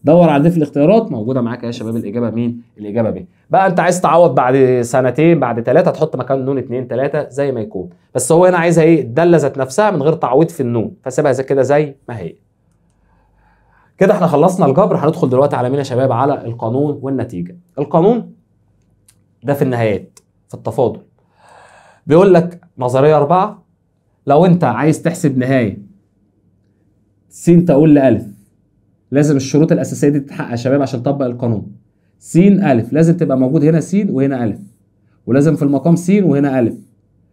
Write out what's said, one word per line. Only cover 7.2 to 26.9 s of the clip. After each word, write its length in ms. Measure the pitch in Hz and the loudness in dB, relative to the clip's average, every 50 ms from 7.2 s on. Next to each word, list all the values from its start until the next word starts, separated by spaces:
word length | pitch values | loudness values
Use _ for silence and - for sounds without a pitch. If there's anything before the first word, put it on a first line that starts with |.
| 135 - | -6 -6
زي 220 | 123 135 143 139 | -6 -4 -4 -4
ما 100 | 127 117 | -4 -6
يكون. 280 | 104 107 - 95 87 - - _ _ _ _ | -8 -8 -10 -12 -12 -12 -16 _ _ _ _
بس 160 | 127 - - | -6 0 2
هو 140 | 160 170 180 | 4 4 4
هنا 120 | 180 180 | 4 2
عايزها 260 | 170 165 175 170 170 156 | 2 0 2 2 4 4
إيه؟ 180 | 156 165 151 | 4 4 2
الدالة 360 | 127 113 117 151 170 175 170 | 0 -2 -2 0 2 4 4
ذات 200 | 151 139 135 - | 2 2 -2 -2
نفسها 340 | 135 131 131 - - 214 214 | -4 -6 -4 0 0 0 0
من 100 | 185 151 135 | 0 0 0
غير 100 | 156 160 | 0 0
تعويض 360 | 165 - 123 123 143 170 165 | 0 -2 0 2 2 2 0
في 100 | - - | -2 -6
النون، 360 | 127 120 120 117 104 - - _ _ | -4 -2 -2 -4 -4 -6 -10 _ _
فسيبها 280 | 131 - - 147 143 | -6 -4 -2 0 0
زي 120 | 135 135 131 | 0 -2 -2
كده 180 | - 139 139 | -2 0 0
زي 340 | 127 120 143 147 151 143 135 _ _ - | 2 2 2 0 0 -2 -8 _ _ -16
ما 80 | 120 | -14
هي. 180 | 104 90 80 - _ _ _ _ _ _ _ _ _ _ _ _ _ _ _ _ _ _ _ _ _ _ _ _ _ _ _ _ _ _ _ _ | -12 -12 -14 -14 _ _ _ _ _ _ _ _ _ _ _ _ _ _ _ _ _ _ _ _ _ _ _ _ _ _ _ _ _ _ _ _
كده 160 | _ 185 196 196 | _ 0 0 2
احنا 140 | 175 180 | 0 0
خلصنا 380 | - 147 139 160 - 180 - 160 | 0 2 2 2 0 2 0 0
الجبر، 320 | 139 131 160 208 202 190 | 0 2 2 0 0 0
هندخل 320 | - 139 151 175 - 160 131 | -2 -2 -2 -2 -2 -2 0
دلوقتي 260 | 123 127 143 143 143 | 2 0 0 0 0
على 140 | 127 127 123 | -4 -4 -4
مين 100 | 135 143 | -4 -4
يا 40 | 135 | -4
شباب؟ 280 | 117 127 120 135 131 | -4 -2 -2 -2 0
على 340 | 120 117 135 143 139 - - | 0 0 0 -2 -2 -4 -6
القانون 540 | 120 117 - 120 113 120 131 147 147 139 120 | -12 -10 -8 -6 -4 -2 -2 -2 -4 -4 -6
والنتيجة. 560 | 123 139 135 127 113 120 - 175 175 - - - _ _ _ 135 | -8 -6 -6 -6 -6 -8 -8 -10 -12 -12 -14 -20 _ _ _ -10
القانون 540 | 143 - - 165 165 214 247 226 - - - _ _ _ _ _ _ _ _ _ _ _ _ _ _ _ _ _ _ _ _ _ - | -8 -2 0 2 2 2 0 -2 -6 -12 -20 _ _ _ _ _ _ _ _ _ _ _ _ _ _ _ _ _ _ _ _ _ -6
ده 100 | 123 143 | -4 -2
في 80 | - | 0
النهايات، 580 | - 131 123 117 113 110 101 90 - _ _ _ _ _ _ _ _ | 0 -2 0 0 -2 -2 -2 -4 -8 _ _ _ _ _ _ _ _
في 60 | _ - | _ -20
التفاضل. 480 | - - 120 110 - 127 110 - - _ _ _ _ _ _ _ _ _ _ _ - - _ _ _ _ _ _ _ _ | -10 -10 -6 -2 -2 -2 -2 -2 -8 _ _ _ _ _ _ _ _ _ _ _ -20 -20 _ _ _ _ _ _ _ _
بيقول 260 | - 147 170 196 202 180 | 2 4 4 6 6 4
لك 280 | 170 170 175 - - _ _ _ | 4 2 0 -10 -16 _ _ _
نظرية 400 | - 123 123 117 131 139 151 156 | -8 -6 -2 0 2 2 4 4
أربعة، 460 | 147 143 139 170 185 196 214 214 - _ _ _ _ _ _ _ _ _ _ _ _ _ | 2 2 2 2 0 0 -2 -6 -16 _ _ _ _ _ _ _ _ _ _ _ _ _
لو 180 | 139 139 151 180 | 0 2 4 4
أنت 180 | 190 165 - 156 | 4 2 2 0
عايز 380 | 123 120 120 139 160 147 - | -2 -2 0 0 0 -2 0
تحسب 360 | - 165 175 - - 143 127 | -4 -6 -6 -2 -4 -2 -2
نهاية 400 | 127 123 131 135 131 117 101 - - - - _ _ _ _ _ _ _ _ _ _ _ _ _ _ _ _ _ _ _ _ | -2 -2 0 0 0 0 -2 -6 -10 -18 -20 _ _ _ _ _ _ _ _ _ _ _ _ _ _ _ _ _ _ _ _